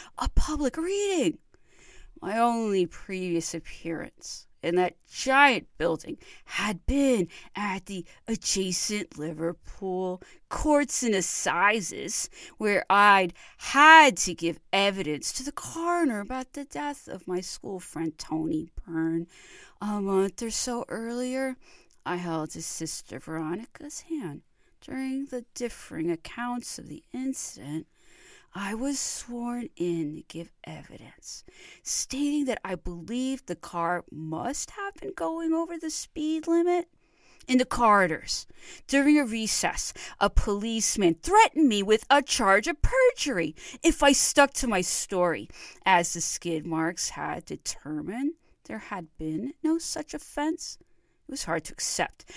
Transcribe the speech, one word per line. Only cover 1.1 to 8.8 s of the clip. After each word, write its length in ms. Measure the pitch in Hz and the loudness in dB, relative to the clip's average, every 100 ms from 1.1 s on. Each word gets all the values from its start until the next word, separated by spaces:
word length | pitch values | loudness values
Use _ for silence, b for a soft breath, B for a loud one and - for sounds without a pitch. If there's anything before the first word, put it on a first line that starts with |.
| 359 196 - _ _ b b b b b - | 2 2 0 _ _ b b b b b -14
My 180 | 190 220 | -6 2
only 460 | 240 233 220 196 180 | 2 2 0 2 0
previous 680 | - - 190 185 165 160 | -2 -10 -6 -2 -2 -2
appearance 960 | 170 - - 165 160 - _ - - - - | -8 -12 -14 -8 -8 -10 _ -16 -16 -18 -8
in 120 | 160 175 | -2 0
that 200 | 180 - _ | 0 -2 _
giant 600 | - 262 269 285 220 - - | -8 2 6 6 4 -4 -4
building 400 | 165 160 - - B B B | -2 -2 -8 -14 B B B
had 380 | - 208 175 - | -6 -4 -4 -2
been 400 | 277 277 233 175 B B - | 2 4 4 0 B B -6
at 300 | 208 190 - | -4 -4 -6
the 180 | 190 - b - | -12 -12 b -6
adjacent 880 | 220 - 196 190 175 | -4 -2 0 0 -2